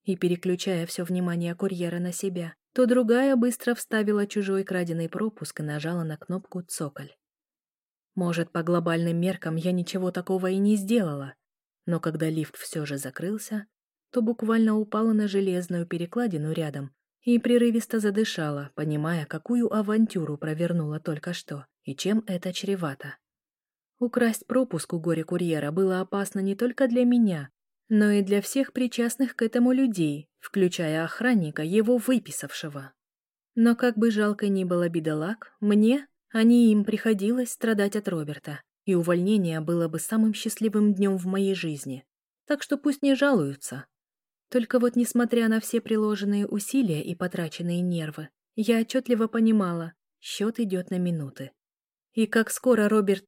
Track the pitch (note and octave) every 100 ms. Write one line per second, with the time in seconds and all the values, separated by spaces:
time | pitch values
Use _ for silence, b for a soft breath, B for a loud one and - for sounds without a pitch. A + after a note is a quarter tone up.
0 | - F3+ F3 F3 F#3 F3+ G3+ F3 E3+ -
1 | F3 F3+ F3+ E3+ E3+ F3 G3 F3+ F3 E3+
2 | F3+ F3 G3 F3+ E3 - _ - B3 B3+
3 | A3+ A#3+ C4+ B3+ A#3+ A#3 - A#3 - A3
4 | G#3 G#3 G3+ G#3 G3 F#3+ F#3+ F#3 E3+ E3
5 | E3 F#3 A3 - D3+ - D3+ D3 D#3+ F3
6 | D#3+ D3+ - F#3 - F3+ F3 - D3 -
7 | C#3 _ _ _ _ _ _ _ _ _
8 | _ - F3 E3+ E3+ E3+ E3 F3 E3+ E3
9 | E3+ E3+ F3+ F#3 D#3+ D#3+ F3+ F3+ F3 F#3+
10 | F#3 F3+ F3+ F#3 F#3 F#3+ G3+ G#3+ G3 A#3
11 | E3+ C#3+ C#3 - _ _ _ _ - E3
12 | E3+ D#3 D#3+ D#3+ D3 - - E3 D3 C#3
13 | C3+ - E3+ G#3+ - G#3+ G#3 _ _ _
14 | _ B3 A3+ A#3 A3 A3+ A3 G#3+ G#3 G#3+
15 | A3+ G#3+ G#3 G3 F#3+ F3+ F3 F3 E3+ E3+
16 | E3+ A#3+ A#3+ D#3+ D3+ D#3+ D#3 C#3+ C#3 _
17 | _ _ A#3+ A#3+ A#3+ A#3+ A#3+ A3+ - A3+
18 | G#3 G3+ A3 - D3+ C#3+ C#3+ - D3+ D3+
19 | D#3+ E3+ D3 D#3+ - A#3+ A#3 G#3+ G#3 A3
20 | A3 F#3+ D3+ D3 D#3 D#3 E3+ E3+ D3+ D#3
21 | - D3+ F3 F3 - C#3+ - _ - C#3
22 | F#3 A3 G#3+ F3+ F#3 F3+ F#3+ G3 D#3+ C#3
23 | C#3 - _ _ _ _ _ _ _ _
24 | A#3+ A#3+ A#3 A3 - B3 B3+ E3 - F3
25 | E3 D#3+ D#3 F3 F3 D#3 C#3+ E3 F#3+ F#3
26 | F#3+ G3+ G3 G3 G3 G3 B3 B3 C4 A#3+
27 | B3 B3 G#3+ D#3+ C#3 _ _ _ _ G#3+
28 | G#3 G#3 G3 G3+ G3+ C4+ C4+ - B3 -
29 | A#3 - B3+ - A3+ A#3+ B3 B3+ C4+ F#3+
30 | D#3 C#3+ - _ - G3+ F3+ - D#3+ D#3
31 | E3 - B3 A3+ D#3 D3+ D#3 G#3 A3 B3
32 | B3 B3+ - - C#3+ - D#3 C#3+ C3+ _
33 | _ _ _ _ _ A#3 A#3 A#3 B3 A3
34 | A#3 G#3 G#3 G#3 G#3 F#3+ F#3 F3 F3 E3+
35 | D#3 D#3 E3 A3+ - _ G#3 G#3 A3 C#4
36 | - _ _ A3+ A3+ A#3+ A#3 G#3 G3+ G#3
37 | A3+ G#3 G3+ B3 A#3+ - A3+ G#3 G3+ G#3+
38 | G3+ E3+ D3 D3 - D3 - _ - F3+
39 | E3 F3 F#3 G#3+ E3+ D#3+ D#3 E3+ E3 D#3+
40 | - A3 A3 G#3 A3+ - A3 G#3+ G#3 F#3+
41 | G3 F#3+ F3+ G3 G3 F#3 E3 C#3+ C#3 C3
42 | _ _ _ _ - C#4+ - C#4+ D4+ C4+
43 | C#4 C4 C#4+ A#3 C#3 C#3 - B2+ - _
44 | _ _ _ _ _ B3+ A3+ B3+ A#3+ A#3+
45 | A#3 A#3+ A#3 A#3 A3+ A3 - A#3 A3 A3
46 | G#3+ G3+ G3+ G3+ G3+ G#3 - C4+ A3 D3+
47 | - E3+ F3+ F3 E3 - F3 F3 F3+ E3+
48 | D#3 D3+ D3+ _ _ - G#3+ A3+ A3+ C4
49 | B3 A3+ A3 A3+ A3+ G#3+ F#3 E3+ E3 -
50 | _ _ - - G#3 A#3 G#3+ F#3 F3+ F3+
51 | F3+ E3 C#3 - C3+ _ _ _ _ _
52 | _ - G#3+ A3+ A3 - B3+ A3 G#3 G#3+
53 | G3 G3